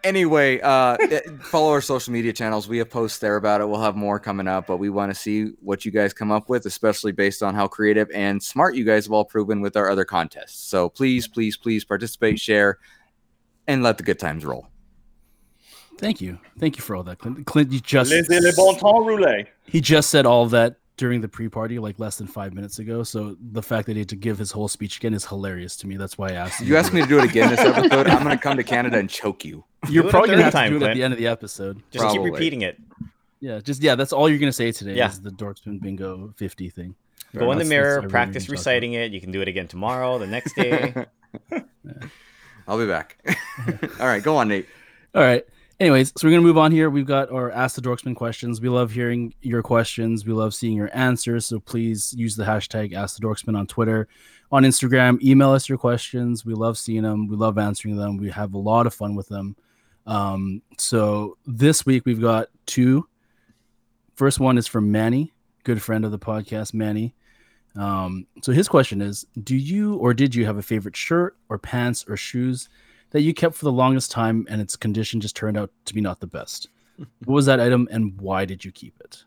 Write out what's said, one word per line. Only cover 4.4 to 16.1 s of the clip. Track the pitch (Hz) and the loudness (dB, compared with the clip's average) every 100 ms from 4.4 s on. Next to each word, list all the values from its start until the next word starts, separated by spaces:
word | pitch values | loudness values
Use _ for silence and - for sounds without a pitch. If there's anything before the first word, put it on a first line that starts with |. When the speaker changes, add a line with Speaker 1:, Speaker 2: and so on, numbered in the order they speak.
| 95 | -2
Speaker 1:
up, | 95 90 | -2 -2
but | 92 | -4
we | 101 | -2
wanna | 101 101 | -2 -4
see | 95 - 107 107 - | -4 -4 -4 -4 -8
what | 98 101 110 | -6 -6 -2
you | |
guys | 104 101 | 0 0
come | - 107 | -2 -2
up | 107 - | -2 0
with, | 123 101 | -4 -4
especially | - 110 101 107 | -2 0 0 -4
based | 92 98 98 | 0 -2 0
on | 101 | -4
how | 101 98 | -2 -2
creative | - 107 107 104 | 2 4 4 2
and | 98 101 101 | -2 -2 -2
smart | - 131 180 127 | -6 0 0 2
you | |
guys | 110 107 104 | 2 2 2
have | |
all | 107 104 | 0 0
proven | 110 101 104 | -2 -2 -2
with | 101 104 | 0 0
our | 98 | 2
other | 98 92 | 2 0
contests. | 90 82 - - - - | 0 -2 -6 -18 -16 -4
So | 95 87 | 0 0
please, | - 135 127 117 | 0 0 0 -2
please, | - 110 - | -2 -4 -2
please | 117 110 - | -4 -4 -2
participate, | 98 113 - 113 107 | -6 -6 -2 0 0
share, | - 104 101 95 _ _ _ _ _ _ _ _ - | 0 4 4 2 _ _ _ _ _ _ _ _ -4
and | 135 | 0
let | 123 107 | 2 0
the | |
good | - 92 | -2 -2
times | 85 78 | -4 -6
roll. | 73 62 - _ _ _ _ _ _ _ _ _ _ - _ - | -8 -10 -12 _ _ _ _ _ _ _ _ _ _ -20 _ -8
Speaker 3:
Thank | 208 | -4